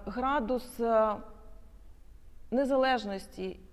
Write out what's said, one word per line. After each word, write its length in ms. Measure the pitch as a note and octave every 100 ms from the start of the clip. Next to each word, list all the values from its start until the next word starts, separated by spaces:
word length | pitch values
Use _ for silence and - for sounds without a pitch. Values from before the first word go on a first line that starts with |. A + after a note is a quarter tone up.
| G#3
градус, 760 | A3 C4 D4 A3 B3+ - -
е, 360 | A3+ A3 A3 G#3 - - - - - - - - - - - - -
незалежності 1080 | B3 C4+ C4+ C4 B3 G#3 G3 F#3+ - F#3 - -